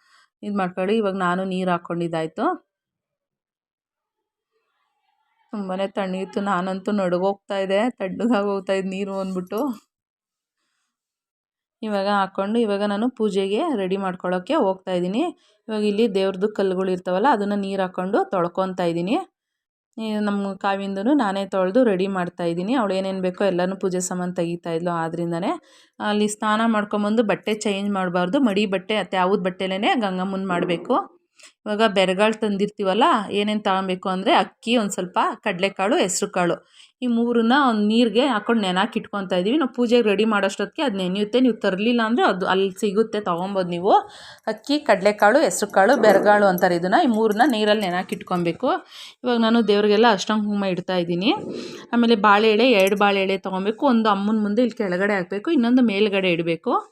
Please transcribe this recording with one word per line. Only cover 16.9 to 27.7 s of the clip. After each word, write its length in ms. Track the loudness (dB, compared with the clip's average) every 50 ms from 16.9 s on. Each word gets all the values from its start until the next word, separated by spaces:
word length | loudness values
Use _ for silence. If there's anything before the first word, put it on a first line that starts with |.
ಇರ್ತಾವಲ್ಲ, 360 | -2 -4 -2 -2 -2 2 2 2
ಅದನ್ನ 260 | 2 2 0 -2 -2
ನೀರು 260 | -4 -4 -4 -4 -4
ಹಾಕ್ಕೊಂಡು 380 | -4 -4 -4 -6 -4 -2 0 0 0 0
ತೊಳ್ಕೊತಾ 560 | -2 -2 -2 -2 -2 -2 -4 -2 -2 -2 -2
ಇದ್ದೀನಿ. 300 | -2 0 -2 -2 -2 -2 -2 -4 -6 _ _ _ _ _ _ _ _ _ _ _ _ _
ಈ 100 | -10 -8 -6 -4 -2
ನಮ್ಮ 300 | -2 -2 -2 -2 -4 -4 -6
ಕಾವಿಂದನೂ 560 | -4 -2 -2 -2 -2 -4 -6 -6 -2 0 2 2
ನಾನೇ 300 | 2 2 0 0 -2 -4
ತೊಳೆದು 340 | -2 0 0 0 2 4 4 4
ರೆಡಿ 240 | 4 2 2 0
ಮಾಡ್ತಾ 360 | -2 -2 -2 -4 -4 -6 -4 -4
ಇದ್ದೀನಿ. 300 | -2 -2 -2 -2 -2 0
ಅವಳು 200 | 0 0 0 -2
ಏನೇನು 280 | -2 -2 -4 -4 -4
ಬೇಕೋ 220 | -4 -4 -2 0 0
ಎಲ್ಲನೂ 320 | 0 2 0 0 -2 -2
ಪೂಜೆ 260 | -4 -4 -2 -2 -4
ಸಾಮಾನು 320 | -4 -4 -6 -6 -6 -4 -4
ತೆಗಿತಾ 380 | -4 -4 -4 -4 -6 -6 -6
ಇದ್ಲು, 200 | -6 -4 -2 -2
ಆದ್ರಿಂದನೇ. 600 | -2 -2 -4 -4 -4 -4 -4 -4 -4 -4 -2 -4 -4 -6 -10 _ _ -20 _ _ _ -8
ಅಲ್ಲಿ 280 | -4 -2 0 0 0
ಸ್ನಾನ 340 | 0 -2 -2 -2 0 0 2 2
ಮಾಡ್ಕೊಂಬಂದು 560 | 2 0 0 -2 -2 -2 -2 -2 0 0 0 2
ಬಟ್ಟೆ 320 | 0 -2 -2 -2 -4 -4
ಚೇಂಜ್ 360 | -2 -2 -4